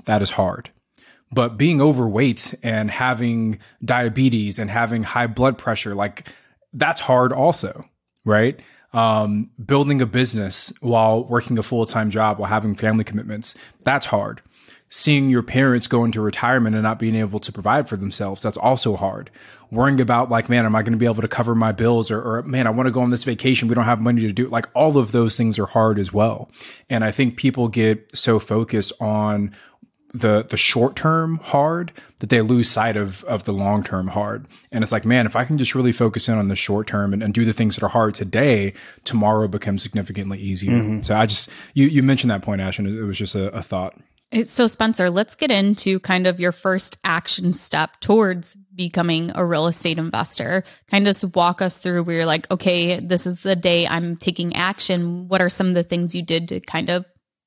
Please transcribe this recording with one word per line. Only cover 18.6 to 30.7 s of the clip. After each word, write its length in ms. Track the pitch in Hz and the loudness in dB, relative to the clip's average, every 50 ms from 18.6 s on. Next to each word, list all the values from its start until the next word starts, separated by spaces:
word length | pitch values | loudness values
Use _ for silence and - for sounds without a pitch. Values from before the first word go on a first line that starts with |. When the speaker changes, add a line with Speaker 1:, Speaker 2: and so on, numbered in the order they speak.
| - 120 131 123 - 117 101 | 0 0 2 2 0 0 -2
Speaker 1:
hard. 340 | 90 98 95 104 107 - - _ - - - - - - - 110 | 0 -2 -4 -4 -6 -12 -16 _ -20 -20 -20 -20 -20 -16 -8 -2
Worrying 280 | 113 127 139 139 131 | 0 2 2 4 4
about, 300 | 127 113 123 117 127 123 | 2 2 2 2 2 2
like, 180 | 117 113 113 - | 0 0 0 2
"Man, 160 | 120 123 113 | 2 2 2
am 120 | 110 107 | 2 2
I 60 | 110 107 | 2 2
gonna 160 | 117 117 110 | 0 0 2
be 80 | 120 | 2
able 160 | 117 113 110 110 | 0 0 0 -2
to 40 | |
cover 300 | 107 - - 120 117 117 | -4 -2 -2 0 0 2
my 160 | 113 113 110 107 | 2 2 2 0
bills?" 400 | 98 113 117 120 117 110 - 110 | 2 2 2 2 2 2 0 -4
Or, 80 | 107 123 | -4 -4
or, 200 | 120 110 117 127 | -4 -4 -4 -4
"Man, 260 | 143 127 131 123 113 | -4 -2 0 0 2
I 20 | |
wanna 220 | 110 120 127 131 113 | 2 2 0 0 2
go 80 | 127 | 2
on 100 | 123 120 | 2 2
this 140 | 123 117 - | 0 0 -2
vacation. 420 | 135 117 - - 131 131 - 120 | -4 -4 -2 0 2 2 2 2
We 80 | 113 117 | 2 2
don't 100 | 120 117 | 2 2
have 160 | 117 120 110 | 2 2 2
money 200 | 113 120 120 117 | 2 2 2 2
to 120 | 110 107 98 | 2 0 0
do 120 | 104 123 | -2 -2
it." 80 | 127 117 | -2 -2
Like, 160 | 113 107 - - | -2 -4 -2 0
all 240 | 123 151 156 147 | 2 4 4 6
of 140 | 139 120 104 | 4 2 2
those 260 | 110 120 117 113 - | 2 2 2 2 2
things 220 | - 120 113 104 104 | 2 0 0 0 0
are 80 | 101 | -2
hard 320 | - - 117 110 110 107 101 | 0 2 4 4 4 4 2
as 140 | 98 92 - | 0 -2 0
well. 360 | 104 107 113 110 104 - - _ - - - - - _ - | 2 2 2 0 -2 -10 -16 _ -20 -20 -20 -20 -18 _ -4
And 140 | 127 113 110 | -2 0 0
I 80 | 107 | 0
think 260 | 101 - 135 120 120 | 0 0 0 0 0
people 300 | - - 135 127 131 120 | 0 0 0 0 2 0
get 500 | 113 104 120 110 110 110 107 - _ - | 0 2 2 2 2 2 0 -2 _ -8
so 220 | - - 123 113 107 | -4 0 2 2 2
focused 540 | - - 107 113 113 - - 110 98 - - - | 2 0 -2 -2 -2 0 -2 -2 -2 -2 -6 -6
on 560 | 117 107 107 107 107 107 104 104 101 101 - - - - _ _ _ - _ _ _ _ - | -4 -2 -2 0 0 0 -2 -2 -4 -4 -6 -12 -20 -20 _ _ _ -20 _ _ _ _ -8
the, 340 | 123 110 110 104 107 117 - | -2 2 2 4 2 2 0
the 80 | - | -2
short 380 | 101 - - | 0 0 2